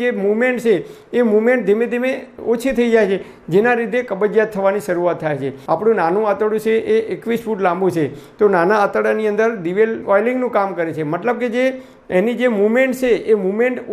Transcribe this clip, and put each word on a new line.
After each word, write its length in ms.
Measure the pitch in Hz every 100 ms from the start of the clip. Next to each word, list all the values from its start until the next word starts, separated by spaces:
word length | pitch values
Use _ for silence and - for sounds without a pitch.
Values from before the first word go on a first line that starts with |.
જે 100 | 247
મૂવમેન્ટ 500 | 208 202 214 247 240 233
છે 80 | 175 - - -
એ 120 | 233 233
મૂવમેન્ટ 360 | 208 233 254 190
ધીમે 200 | 214 233
ધીમે 180 | 240 254 262 - - -
ઓછી 220 | 233 269 233
થઈ 140 | 240
જાય 160 | 226 196
છે, 80 | 190 - - -
જેના 200 | 180 240 233
લીધે 240 | 226 240 247
કબજિયાત 420 | 190 208 208 214
થવાની 300 | 196 196 208 185
શરૂઆત 320 | 175 175 156
થાય 160 | 156 139
છે. 80 | 135 131 -
આપણું 340 | 160 220 214
નાનું 280 | 165 196 214
આંતરડું 340 | 202 214 214 220
છે 80 | 220 214
એ 60 | 220 - 170
એકવીસ 260 | 220 233 214
ફૂટ 180 | 202 185
લાંબુ 240 | 180 185
છે, 160 | 156 139 - - -
તો 140 | 208 185
નાના 240 | 175 214
આંતરડાની 440 | 196 214 214 214 214
અંદર 180 | 208 226 226 170
દિવેલ 320 | 190 220 226 -
ઓઇલિંગનું 480 | 202 226 254 247 240
કામ 180 | 196 170
કરે 180 | 165 143
છે. 100 | 151
મતલબ 320 | 233 226 226
કે 80 | 240 240
જે 80 | 262 254 - - - 185
એની 180 | 226 240
જે 160 | 247 202
મૂવમેન્ટ 420 | 214 240 262 254
છે 100 | 254 196 -
એ 20 |
મૂવમેન્ટ 580 | 208 185 208 254 247 -